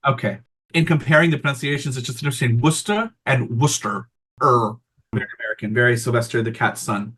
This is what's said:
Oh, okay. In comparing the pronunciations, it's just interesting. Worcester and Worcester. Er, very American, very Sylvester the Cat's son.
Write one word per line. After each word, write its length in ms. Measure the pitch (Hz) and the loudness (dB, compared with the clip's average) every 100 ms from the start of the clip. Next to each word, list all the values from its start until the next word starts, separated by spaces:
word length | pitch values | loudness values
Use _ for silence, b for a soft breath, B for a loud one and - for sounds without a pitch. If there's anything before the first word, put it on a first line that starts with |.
Oh, 80 | 135 | 0
okay. 260 | 123 107 98 _ _ _ | 0 -2 -6 _ _ _
In 100 | 165 | 0
comparing 460 | 160 160 131 151 170 | 2 2 4 4 6
the 80 | 147 | 2
pronunciations, 580 | 147 127 143 143 143 127 | -2 -2 -2 -4 -4 -6
it's 100 | 120 | -8
just 160 | 120 | -4
interesting. 380 | 147 131 127 117 | -4 0 2 4
Worcester 500 | 147 160 - 208 220 _ | 4 2 0 -2 -2 _
and 340 | - 135 - 113 | -2 0 0 0
Worcester. 480 | 143 - 104 101 - _ _ _ | 0 0 -6 -8 -10 _ _ _
Er, 340 | 143 123 110 110 _ _ _ | 2 4 2 -6 _ _ _
very 120 | 107 - - | -6 -6 -10
American, 340 | - - 107 | -10 -8 -4
very 240 | 110 120 117 | 2 2 2
Sylvester 460 | 120 117 113 120 | 0 -2 0 -2
the 100 | 113 | -2
Cat's 280 | 113 117 - | -2 -4 -4
son. 360 | - 104 107 | -6 -6 -6